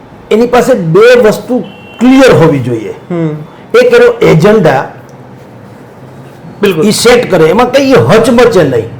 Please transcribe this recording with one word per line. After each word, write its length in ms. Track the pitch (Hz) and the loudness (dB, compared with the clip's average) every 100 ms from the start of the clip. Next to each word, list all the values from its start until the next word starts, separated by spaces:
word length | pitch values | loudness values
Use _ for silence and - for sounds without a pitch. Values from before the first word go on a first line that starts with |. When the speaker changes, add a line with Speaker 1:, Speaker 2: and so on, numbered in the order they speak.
| - - - | -20 -20 -6
Speaker 1:
એની 160 | 208 240 | -2 0
પાસે 280 | 247 233 | 0 0
બે 460 | 233 165 175 233 247 | -2 0 2 4 4
વસ્તુ 440 | 214 - - 240 - - - - | 2 -2 -6 -8 -8 -18 -20 -2
ક્લિયર 340 | 247 262 262 | 0 4 4
હોવી 240 | 131 160 139 | 2 0 0
જોઈએ. 360 | 123 117 98 - - | -4 -8 -8 -14 -10
Speaker 2:
હમ. 180 | 175 160 151 - - - | -6 -6 -8 -14 -20 -2
Speaker 1:
એક 180 | 240 247 | 0 2
એનો 340 | 233 240 - 165 | 2 2 0 0
એજન્ડા 600 | 165 196 220 160 135 - - - - - - - - - - - - - - - - - - | 2 2 0 0 -4 -8 -16 -20 -20 -20 -20 -20 -20 -20 -20 -20 -20 -20 -20 -20 -20 -20 -6
Speaker 2:
બિલકુલ. 240 | 202 160 202 | -4 0 -2
Speaker 1:
ઈ 60 | |
સેટ 380 | - 226 254 156 | 0 0 0 0
કરે, 140 | 175 | 0
એમાં 280 | 160 196 254 | 0 0 0
કઈ 200 | 269 269 | 0 2
હચમચે 680 | 247 117 196 233 240 233 185 | 0 2 0 2 2 2 2
નહીં, 220 | 147 120 104 | 0 -2 -6